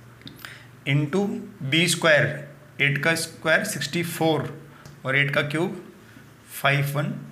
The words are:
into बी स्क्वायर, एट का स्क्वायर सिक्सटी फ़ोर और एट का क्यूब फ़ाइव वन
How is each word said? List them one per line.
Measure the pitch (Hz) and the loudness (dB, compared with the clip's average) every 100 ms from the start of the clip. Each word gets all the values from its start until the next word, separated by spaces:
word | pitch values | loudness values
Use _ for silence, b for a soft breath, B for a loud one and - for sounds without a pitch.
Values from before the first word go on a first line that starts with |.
| - - - B B B B - 139 | -20 -20 -20 B B B B -10 0
into | 143 147 190 202 - - - | 0 2 0 0 -4 -10 -10
बी | 135 160 175 | 0 2 2
स्क्वायर, | - 165 147 120 - - - - - | 2 4 6 4 -2 -10 -18 -16 -2
एट | 143 143 | 0 2
का | 160 160 | 0 0
स्क्वायर | - - 160 165 202 | -4 -4 0 2 0
सिक्सटी | - 143 175 | -4 -4 -2
फ़ोर | 170 - 160 151 - - - B B - | -2 2 2 2 -2 -10 -18 B B -8
और | 131 135 | 0 2
एट | 139 | 2
का | 143 | 0
क्यूब | 147 156 185 - - - B B B - - | 0 0 -2 -4 -14 -20 B B B -20 -18
फ़ाइव | - 139 143 143 143 | -2 2 2 0 -2
वन | 160 - - | -4 -6 -12